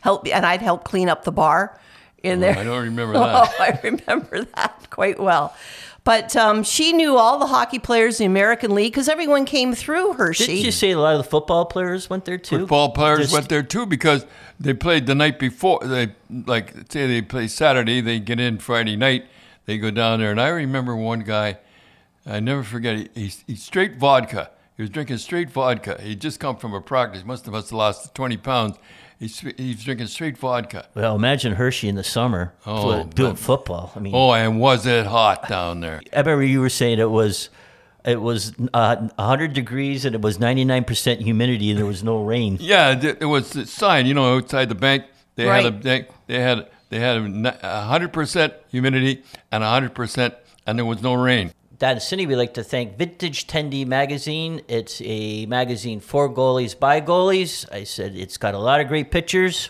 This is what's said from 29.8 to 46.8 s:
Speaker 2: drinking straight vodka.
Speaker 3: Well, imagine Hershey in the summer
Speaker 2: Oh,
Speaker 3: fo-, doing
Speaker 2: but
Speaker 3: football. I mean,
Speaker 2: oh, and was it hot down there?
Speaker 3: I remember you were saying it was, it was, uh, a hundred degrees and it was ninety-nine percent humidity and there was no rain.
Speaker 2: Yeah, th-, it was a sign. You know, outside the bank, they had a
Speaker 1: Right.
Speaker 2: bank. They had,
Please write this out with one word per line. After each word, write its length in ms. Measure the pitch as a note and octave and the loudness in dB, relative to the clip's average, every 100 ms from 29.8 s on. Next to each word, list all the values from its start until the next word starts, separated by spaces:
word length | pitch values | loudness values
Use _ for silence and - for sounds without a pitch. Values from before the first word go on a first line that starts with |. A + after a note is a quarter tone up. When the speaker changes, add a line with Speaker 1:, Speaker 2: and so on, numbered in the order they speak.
Speaker 2:
drinking 240 | A2+ A#2+ A2+ | -8 -8 -8
straight 300 | - E3 B2+ | -6 -8 -6
vodka. 500 | B2+ B2 G#2+ F#2 - - | -4 -4 -4 -12 -12 -4
Speaker 3:
Well, 180 | A2 G#2+ | -2 2
imagine 380 | A#2+ C#3 B2+ F#2+ | 2 0 0 0
Hershey 340 | B2 C3 G#2 | 0 0 -4
in 60 | G2 | -4
the 100 | F#2 | -4
summer 480 | A#2+ B2 F#2+ F2+ _ - | -2 0 0 -4 _ -8
Speaker 2:
Oh, 180 | G#2+ | -2
Speaker 3:
fo-, 200 | G#2 G#2+ | 0 0
doing 280 | D#2+ D#2+ C3 | -2 0 0
Speaker 2:
but 80 | F2 | 0
Speaker 3:
football. 520 | - B2+ - F2 F2+ - | -2 -2 -2 -10 -10 -10
I 40 | |
mean, 140 | G2+ A#2+ | -2 4
Speaker 2:
oh, 160 | C3 | 6
and 280 | A2+ A2+ A2 | 6 4 4
was 240 | C3 B2+ A2+ | 4 4 2
it 200 | A#2+ G2+ | 2 2
hot 420 | A#2 G#2+ F#2+ - | 4 4 2 -2
down 320 | G2 F2 F2 | -4 -4 -4
there? 200 | E2 D#2 - - | -8 -10 -4 -2
Speaker 3:
I 40 | |
remember 240 | D3 D3 | 2 2
you 180 | C3+ C3+ | 2 2
were 80 | B2+ | 2
saying 300 | - A#2+ A2+ | 2 2 4
it 120 | A2+ | 4
was, 380 | A2 G#2+ G2 - - - _ _ _ - | 4 2 0 -8 -16 -20 _ _ _ -2
it 160 | A#2+ | 0
was, 320 | A2+ A#2 G#2 - B2 | 0 -2 -4 -6 -2
uh, 360 | A#2 A2 A#2 A2 - | 2 4 2 -2 -2
a 80 | G#2 | 0
hundred 260 | C3+ D#3+ | 0 0
degrees 540 | C3+ A2+ B2+ C#3 C3+ B2+ | -4 -4 -4 -4 -2 -2
and 100 | A2+ | 0
it 60 | |
was 180 | G#2+ F#2+ | -2 0
ninety-nine 460 | A#2 C3 C3 B2+ A#2+ | 2 2 2 2 0
percent 360 | A2+ - A#2+ | -2 0 0
humidity 480 | A2 A2 A#2+ A#2+ G#2 | 0 2 2 2 0
and 80 | G#2 | 0
there 80 | G#2 | 0
was 180 | F#2+ | -2
no 180 | A2 A2+ | -2 -2
rain. 340 | G#2 A#2+ A2 F#2+ | 0 0 0 -2
Speaker 2:
Yeah, 340 | E3+ G3 D3 C3 | 2 4 6 4
th-, 220 | D3 - | 0 0
it 60 | D3+ | 0
was 280 | D3 - C#3+ | 0 0 -8
a 80 | A#2 | -8
sign. 400 | - G3+ D#3+ B2+ | 0 2 4 4
You 80 | |
know, 240 | C#3+ C3 B2+ | 2 2 2
outside 320 | A#2+ C#3 B2+ | 0 -2 0
the 60 | G#2 | 0
bank, 280 | C3+ C3+ - _ _ - | 2 2 -2 _ _ -2
they 100 | A#2+ | 2
had 200 | A#2 A#2+ | 4 2
a 60 | |
Speaker 1:
Right. 120 | G#2 | 0
Speaker 2:
bank. 240 | B2+ C3 B2+ - - | -2 -2 -2 -20 -6
They 120 | B2 | 0
had, 280 | B2+ A#2 - _ | 2 0 -4 _